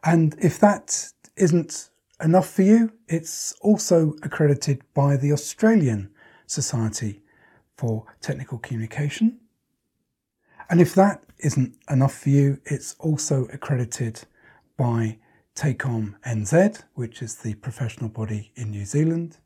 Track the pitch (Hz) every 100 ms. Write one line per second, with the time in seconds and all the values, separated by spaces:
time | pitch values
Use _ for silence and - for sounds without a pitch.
0 | - 170 156 - 170 - 208 202 - -
1 | - _ _ - 185 170 156 - - _
2 | _ _ 156 180 - - 190 220 226 -
3 | _ 165 165 - - - 202 214 - 170
4 | 160 151 - - 151 139 - 135 _ -
5 | 143 139 143 147 - - 220 226 143 107
6 | 98 _ - _ _ - 135 123 110 107
7 | 110 101 _ _ _ _ _ _ 120 110
8 | - - - 139 131 123 - 117 110 -
9 | 147 - 220 - _ _ _ _ _ _
10 | _ _ _ _ _ _ - 170 175 -
11 | 196 - _ _ 151 139 127 - - 135
12 | 135 - - 143 139 139 - 143 - -
13 | 160 151 - 135 123 139 - 131 120 -
14 | 120 110 - _ _ _ _ _ 123 117
15 | 113 110 _ _ _ - 151 120 135 117
16 | 107 101 - 113 101 160 202 214 - -
17 | 117 - 117 - 113 101 - - 120 -
18 | 113 107 110 107 107 - 110 104 101 147
19 | 156 165 170 -